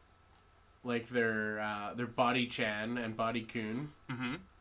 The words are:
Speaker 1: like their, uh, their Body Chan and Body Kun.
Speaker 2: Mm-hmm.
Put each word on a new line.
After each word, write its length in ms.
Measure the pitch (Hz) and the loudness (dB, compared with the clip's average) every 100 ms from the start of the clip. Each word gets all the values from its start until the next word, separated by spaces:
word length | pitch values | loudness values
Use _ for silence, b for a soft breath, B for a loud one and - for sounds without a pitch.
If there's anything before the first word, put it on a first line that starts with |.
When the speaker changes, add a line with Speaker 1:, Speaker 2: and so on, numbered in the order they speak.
| - - - - - - - - | -20 -20 -20 -20 -20 -20 -20 -10
Speaker 1:
like 240 | 123 120 117 | -2 -2 2
their, 500 | 123 113 110 107 107 | 4 4 4 0 0
uh, 320 | 107 104 104 | -2 -2 -4
their 120 | 120 113 | -4 -2
Body 400 | 123 123 127 120 | 4 4 4 2
Chan 500 | - 110 104 113 123 | 0 0 0 -2 -2
and 180 | 113 | -4
Body 280 | 110 113 120 | 0 0 0
Kun. 480 | 110 120 107 120 147 - - | -2 -4 -2 -4 -6 -10 -8
Speaker 2:
Mm-hmm. 240 | 123 123 170 190 - | -4 -4 -4 -10 -20